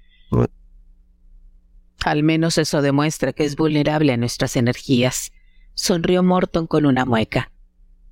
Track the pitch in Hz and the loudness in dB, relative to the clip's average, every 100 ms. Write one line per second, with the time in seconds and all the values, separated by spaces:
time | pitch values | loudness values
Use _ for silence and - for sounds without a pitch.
0 | - _ - 120 120 - - - - - | -20 _ -4 -2 -2 -6 -20 -20 -20 -20
1 | _ _ - - - - _ - _ - | _ _ -20 -20 -20 -20 _ -20 _ -6
2 | 170 151 156 160 165 160 151 156 139 139 | -2 0 2 2 0 0 0 0 0 2
3 | 156 - 131 - 147 143 156 147 147 151 | 0 -2 -6 -2 -4 -2 0 0 0 2
4 | 147 120 120 - 135 135 120 - - 123 | 2 0 -2 -2 -2 0 0 -2 0 0
5 | 127 - - - _ - - - - 175 | 0 -2 -10 -18 _ -20 -16 -8 -2 0
6 | 170 180 180 180 190 170 165 156 143 131 | 2 2 4 2 0 -2 0 2 2 2
7 | 127 113 107 131 - - - _ - - | 2 0 0 -4 -6 -14 -20 _ -20 -20
8 | - | -18